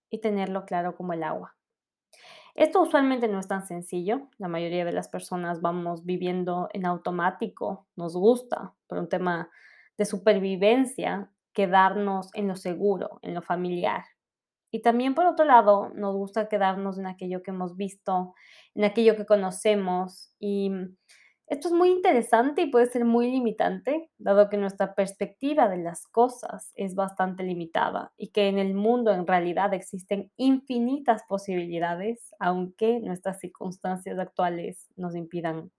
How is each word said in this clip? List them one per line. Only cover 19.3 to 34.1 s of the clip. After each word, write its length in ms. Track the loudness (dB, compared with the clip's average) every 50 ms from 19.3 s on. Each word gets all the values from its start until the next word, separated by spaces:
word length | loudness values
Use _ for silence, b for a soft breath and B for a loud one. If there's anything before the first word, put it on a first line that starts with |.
| 2 2 2 0 -4 -2 2 2 2 2 2 0 -2 -2 -2 -4 -8 -18 -20 _ _ -8
Y 320 | -6 -4 -2 -2 -2 -2 -4 -4 -8 -10 -12 _ _ b b b b b b b _ -8
esto 220 | -8 -4 -2 0
es 40 | 4
muy 160 | 4 6 4
interesante 720 | 4 4 4 4 4 4 4 4 4 4 4 2 2 0
y 80 | 0 2
puede 160 | 4 4 4
ser 200 | 4 2 0 2
muy 260 | 2 4 2 2 2
limitante, 800 | 0 0 0 -2 0 0 0 0 0 -2 -4 -4 -4 -4 -6 _ _ -6
dado 300 | 0 2 6 6 6 6
que 80 | 4 -2
nuestra 360 | -2 -2 -2 -2 -4 -2 0
perspectiva 760 | -2 -2 -2 -2 -8 -8 -8 -8 -6 -4 -2 2 4 2 2
de 100 | 2 -2
las 280 | -6 -6 -8 -10 -12
cosas 680 | _ 2 2 2 2 2 -6 -12 -12 -12 -12 -16 -16 -10
es 180 | -8 -8 -6 -4
bastante 480 | -4 -4 -4 0 -2 -2 -2 -2 -6
limitada 720 | -6 -4 -4 -6 -6 -4 -2 -2 -2 0 -2 -6 -8 -10 _ -14
y 100 | -12 -4
que 220 | 0 2 2 2
en 100 | 2 0
el 160 | 0 0 0
mundo 360 | 0 2 2 2 2 2 2
en 140 | 2 2 2
realidad 480 | 2 2 2 2 0 -2 0 0 0 -2
existen 580 | -4 -6 -8 -12 -12 -6 -4 -4 -4 -4 -8 _
infinitas 880 | 0 2 4 4 2 2 -4 -2 -2 0 0 -2 -2 2 0 0 0 0 -6
posibilidades, 1080 | -6 -6 -4 -4 -4 -4 -4 -4 -4 -4 -2 -2 -4 -4 -4 -6 -6 -8 -12 -20 _ -4
aunque 600 | -2 -2 0 0 -4 -6 -4 -2 0 0 0 0
nuestras 400 | -2 -6 -8 -6 -6 -8 -8 -8
circunstancias 800 | -12 -16 -14 -10 -10 -10 -10 -8 -6 -6 -6 -6 -6 -8